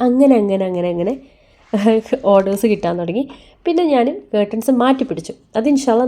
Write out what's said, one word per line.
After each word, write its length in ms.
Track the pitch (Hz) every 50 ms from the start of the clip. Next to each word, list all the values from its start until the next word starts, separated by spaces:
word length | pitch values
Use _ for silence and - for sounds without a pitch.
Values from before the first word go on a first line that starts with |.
| 247
അങ്ങനെ, 280 | 247 247 254 285 277 262 226
അങ്ങനെ, 220 | 208 202 196 190 190 185
അങ്ങനെ, 180 | 180 175 175 175 175
അങ്ങനെ 200 | 175 175 196 277 262 - - _ _ _ _ _ _ _ _
<laughs> 480 | - 196 202 226 220 220 220 - 214 - - 196
ഓർഡേഴ്സ് 340 | 202 196 190 196 196 202 - 226
കിട്ടാൻ 220 | 208 - - 170 175 175
തുടങ്ങി. 240 | 175 170 175 240 277 - - - - - _ _ _
പിന്നെ 180 | 349 330 339 359 311
ഞാൻ 140 | 285 247 233 262 330 415 - -
കേർട്ടൻസ് 400 | - 208 202 202 - 220 220 277 262 240
മാറ്റി 220 | 240 262 269 262 - -
പിടിച്ചു. 260 | 160 156 - - - - _ _ _ 220
അത് 80 | 226 294
ഇൻഷാ 180 | 285 269 269 247 220
അല്ലാ 120 | 233 254